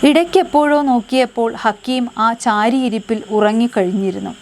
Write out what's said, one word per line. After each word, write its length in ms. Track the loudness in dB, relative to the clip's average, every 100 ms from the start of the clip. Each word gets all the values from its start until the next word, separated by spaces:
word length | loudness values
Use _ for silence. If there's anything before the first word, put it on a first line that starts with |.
| 4
ഇടയ്ക്കെപ്പോഴോ 680 | 4 2 0 2 0 2 2 2
നോക്കിയപ്പോൾ 580 | 0 0 -2 -2 -2 -4 -2
ഹക്കീം 420 | -4 -4 -4 -4 -4 -2 -2
ആ 40 | 0 -2
ചാരിയിരിപ്പിൽ 720 | 0 2 0 -2 -4 -4 -6 -2 0
ഉറങ്ങിക്കഴിഞ്ഞിരുന്നു. 960 | 2 2 0 0 -2 0 -4 -4 -10 -12